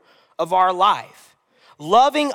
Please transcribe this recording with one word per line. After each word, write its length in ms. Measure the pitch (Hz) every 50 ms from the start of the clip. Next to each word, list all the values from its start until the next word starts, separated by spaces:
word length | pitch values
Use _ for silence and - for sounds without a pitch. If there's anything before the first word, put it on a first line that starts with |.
| _ _ _ _ _ _ _ -
of 140 | 165 165
our 200 | 185 185 185 185
life. 600 | 185 180 190 208 180 123 113 - - - - _ _ _ _ _ _ _ _ _ _ _
Loving 520 | - 165 202 233 262 294 262 302 294 277 254